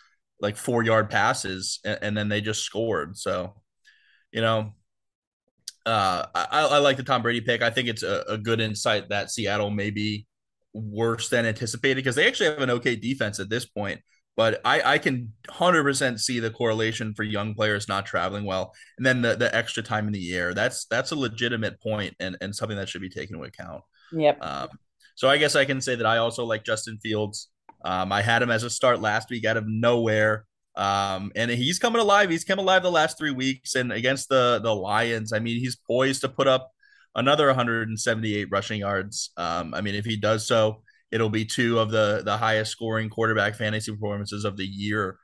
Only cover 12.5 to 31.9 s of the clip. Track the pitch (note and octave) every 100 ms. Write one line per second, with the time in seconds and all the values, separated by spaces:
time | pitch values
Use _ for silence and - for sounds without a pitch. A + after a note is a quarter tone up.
12.5 | D3+ B2+ A#2+ B2+ A2+ A#2+ C3+ G#2+ G#2 G2
13.5 | A#2 - G#2 G2 - _ _ _ - A2+
14.5 | G#2 A#2 D3+ B2+ D3+ D#3 B2+ A#2 - -
15.5 | - F3 E3 C#3+ C3+ C3+ A2+ - A#2+ A2+
16.5 | - A#2 A2 A2 A2 A2 G#2+ G#2+ G#2 G#2+
17.5 | G#2+ G#2+ G2+ G#2 G2 F#2+ F2+ F#2 G2+ G2+
18.5 | F#2 - - - - C3 B2+ A#2 G#2+ A#2+
19.5 | A2+ A#2 - A2 G#2+ G#2 G#2 F2 F2+ F2
20.5 | F#2 B2 - - A#2 C3+ D#3 B2 A2+ A#2+
21.5 | A#2 G#2+ - A2 G#2+ F#2+ - F#2 F2+ G2
22.5 | G#2 A2 G2+ F#2 F2+ F#2 E2 F2+ D#2+ C2
23.5 | - F2 D2 - _ _ D#3+ D3 - D#2+
24.5 | C#2 C2 - _ _ _ - C3 D3 D3
25.5 | D3 C3+ C3+ C3 A#2+ A2 A#2 A#2 A#2 A#2+
26.5 | A2 A2+ A2 - A2 A2 G#2+ G#2 G#2 -
27.5 | _ - - F2 F#2 F#2 G2+ G#2+ A#2 A#2+
28.5 | A2+ A#2+ - B2+ A#2 G#2+ A2 - A#2+ A2
29.5 | A2+ G#2+ A2 A#2+ A#2+ A2+ G#2+ G#2+ A2 -
30.5 | _ _ - G2 G2 G2 F#2+ G2 - A#2+
31.5 | A#2+ C3 F3+ A#3+